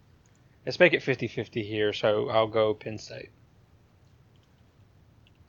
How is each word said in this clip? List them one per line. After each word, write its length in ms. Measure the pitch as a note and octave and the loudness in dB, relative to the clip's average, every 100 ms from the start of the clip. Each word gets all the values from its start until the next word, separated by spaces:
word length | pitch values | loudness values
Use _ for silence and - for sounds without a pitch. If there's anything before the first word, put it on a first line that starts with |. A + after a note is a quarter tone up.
| _ _ _ _ _ _ | _ _ _ _ _ _
let's 160 | - - | -8 4
make 140 | F3+ | 4
it 80 | C3 | 4
fifty-fifty 600 | - B2+ A#2+ - G#2+ A#2+ | -2 -2 -4 -6 -6 -6
here, 300 | G#2 G#2+ G#2 | -4 0 0
so 360 | G#2 A2+ G#2+ A#2+ | 2 0 2 2
I'll 200 | A2+ A2 | 0 2
go 260 | A2 A2 | 2 0
Penn 240 | G#2+ A#2 G#2+ | -2 -8 -12
State. 320 | - - - _ _ _ _ _ _ _ _ _ _ - _ _ _ _ _ _ _ _ _ _ | -14 -16 -18 _ _ _ _ _ _ _ _ _ _ -20 _ _ _ _ _ _ _ _ _ _